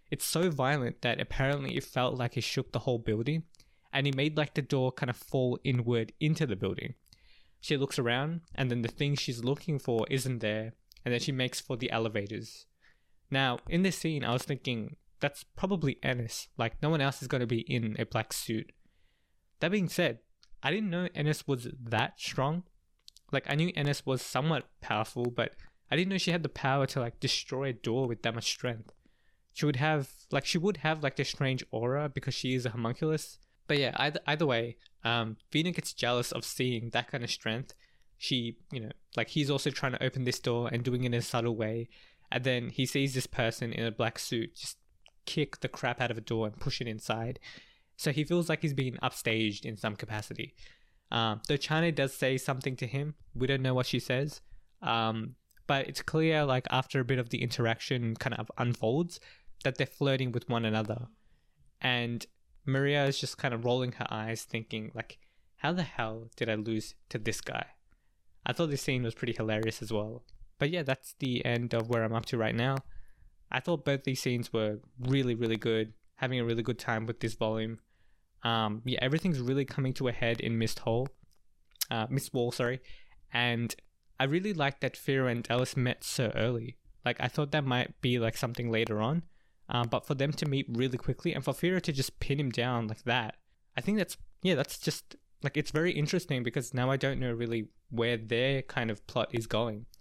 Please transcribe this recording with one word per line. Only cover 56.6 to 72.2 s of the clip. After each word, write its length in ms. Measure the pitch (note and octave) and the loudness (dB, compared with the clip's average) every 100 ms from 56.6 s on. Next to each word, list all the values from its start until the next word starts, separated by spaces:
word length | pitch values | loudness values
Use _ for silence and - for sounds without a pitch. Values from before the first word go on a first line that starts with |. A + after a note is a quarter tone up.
| - | 2
after 300 | B2+ - C#3 | 0 0 0
a 60 | A#2+ | 2
bit 140 | C3 | 0
of 100 | A#2 | 0
the 120 | B2 | -2
interaction 760 | A2+ - A#2 A#2 - B2+ A#2 A2+ | -2 0 2 2 0 0 0 -2
kind 200 | C3 A#2+ | -2 -4
of 160 | A2 - | -6 -2
unfolds, 600 | B2 A#2+ A2+ C#3 E3+ - - - - - | 0 0 2 2 0 -4 -18 -20 -18 -6
that 140 | C3+ C3 | -2 0
they're 100 | C3+ | -2
flirting 440 | - C#3 C3+ B2+ | 0 2 2 2
with 160 | A#2+ - | -2 0
one 180 | A#2 A2+ | 0 2
another. 420 | A2 G#2+ A2 A#2+ - - - _ _ - - | 2 0 -4 -8 -14 -20 -20 _ _ -20 -4
And 440 | C3 B2 A#2+ A#2+ - _ _ - - | 0 0 0 -4 -8 _ _ -10 -2
Maria 400 | C3+ C#3+ C#3+ C#3 | 2 4 4 2
is 140 | C#3 | 0
just 180 | C#3 - | -4 -4
kind 160 | C#3 | -2
of 120 | A#2 A#2+ | 0 2
rolling 280 | B2+ B2+ | 2 0
her 120 | - C3 | -4 -4
eyes, 320 | A2 A2 A2+ | -4 -4 -4
thinking, 480 | - A#2 A2 A2+ G#2+ | -6 -6 -6 -8 -8
like, 240 | A2+ - - - _ _ - | -8 -10 -12 -20 _ _ -6
"How 140 | C#3+ | -2
the 120 | F3+ | 0
hell 460 | D3 - A2+ A2+ A#2 - | -2 -2 -4 -4 -10 -4
did 140 | A2+ | 0
I 60 | G#2+ | 0
lose 380 | G#2+ A2 - - - | 0 -2 -4 -12 -8
to 80 | A#2+ | -6
this 240 | A2 G#2+ | -4 -4
guy?" 260 | - - - - _ _ _ _ _ - - | -4 -6 -6 -12 _ _ _ _ _ -10 -4
I 80 | |
thought 160 | B2+ E3 | 0 0
this 140 | C#3 | 0
scene 180 | - C3 | 0 0
was 140 | A#2 - | 0 -2
pretty 180 | A#2+ | -4
hilarious 480 | A2 A2 A2 A2+ - | -2 0 0 0 -2
as 100 | G#2+ | -2
well. 320 | G#2+ G#2+ A#2+ - - - - | -2 -2 -6 -14 -20 -14 -2
But 100 | D3 | -2
yeah, 140 | F3 | 0
that's 320 | C#3+ B2+ - - | 0 -2 -4 -6
the 240 | C3+ A#2+ B2 | -2 0 2
end 280 | A#2+ A#2+ | 0 0
of 160 | A#2 A2+ | 0 2
where 140 | A#2+ | 2
I'm 100 | A2+ | 2
up 120 | A2+ | 0